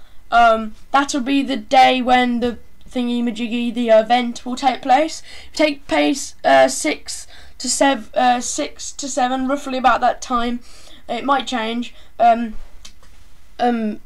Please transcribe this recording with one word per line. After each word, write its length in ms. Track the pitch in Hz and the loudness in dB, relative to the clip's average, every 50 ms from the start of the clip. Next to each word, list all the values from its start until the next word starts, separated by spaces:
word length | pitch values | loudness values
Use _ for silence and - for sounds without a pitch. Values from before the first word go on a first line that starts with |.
| - - - - - - | -16 -14 -14 -14 -6 2
um, 460 | - 233 233 226 220 226 220 214 - - - - | 4 6 6 6 6 2 0 -6 -10 -12 -8 0
that'll 300 | - 269 285 285 - 285 | 0 0 0 2 -2 -4
be 200 | 233 269 285 277 | -2 0 0 0
the 160 | 262 220 269 | 0 0 -4
day 460 | 220 214 - 269 262 254 254 254 254 240 | -6 -2 2 6 6 6 6 6 2 2
when 360 | 247 254 247 247 247 240 233 | 4 4 4 4 2 0 0
the 200 | 240 240 226 - - - - - - | -2 -2 -4 -6 -12 -16 -16 -16 -14
thingy-majiggy, 840 | - - 254 247 240 240 240 240 240 208 202 240 214 233 240 240 240 214 | -8 -4 -4 -2 0 0 0 0 -2 -2 -4 -4 -4 -2 -2 -2 -2 -2
the 160 | 247 240 226 | 0 4 6
event 560 | 220 220 220 214 240 247 247 240 233 - - | 6 6 6 6 2 2 2 0 -4 -6 -6
will 100 | 247 247 | -8 -4
take 280 | - 285 262 240 - - | 0 0 0 0 0 2
place. 400 | 262 247 277 311 320 - - - - - - - - - | 4 4 4 4 0 -4 -8 -12 -12 -14 -14 -14 -8 -2
Take 340 | - 302 311 285 277 - | 0 0 0 0 -2 -4
place, 480 | - 320 294 294 294 285 277 - - - - - | -2 0 2 2 2 0 -2 -4 -10 -8 -2 2
uh, 240 | - 269 - - | 6 6 6 6
six 580 | - - - - 208 - - - - - - - - - - - - - | 6 2 -2 -4 -4 -4 -4 -8 -12 -12 -12 -12 -14 -16 -16 -16 -16 -14
to 100 | - - | -8 -6
sev, 460 | 247 - - 285 277 269 220 220 - - | -4 0 2 2 2 2 0 -4 -4 0
uh, 260 | - 254 247 247 254 | 2 4 4 2 2
six 500 | 240 - - - 294 - - - - - - | 0 -4 -4 -4 -4 -6 -6 -12 -12 -12 -10
to 160 | - 285 269 | -10 -8 -4
seven, 380 | - 285 247 247 262 262 262 | -2 0 0 0 0 -2 0
roughly 300 | 254 285 285 - 269 254 | -2 -2 -2 -2 -4 -4
about 240 | 262 240 254 226 - | 2 4 4 4 4
that 200 | 247 247 - - | 2 0 0 0
time. 380 | - - 254 240 240 240 240 240 - - - - - - - - - | -4 -2 -2 0 0 -2 -4 -6 -8 -12 -16 -16 -16 -16 -16 -14 -10
It 180 | - 240 233 233 | -8 -8 -4 0
might 220 | 262 277 262 240 | 0 0 0 0
change, 480 | - 254 233 220 220 233 240 233 - - - - - - - | -2 -4 -4 -4 -4 -4 -6 -6 -8 -10 -16 -16 -10 0 4
um, 340 | 226 233 226 233 240 220 214 - - - - - - - - - - - - - - - - - - - - | 6 6 6 4 0 -4 -4 -6 -6 -6 -10 -14 -14 -14 -14 -14 -16 -16 -16 -14 -14 -14 -14 -14 -14 -12 -4
um, 420 | - 247 247 240 226 220 214 208 - - | 0 0 2 2 0 -2 -4 -4 -6 -10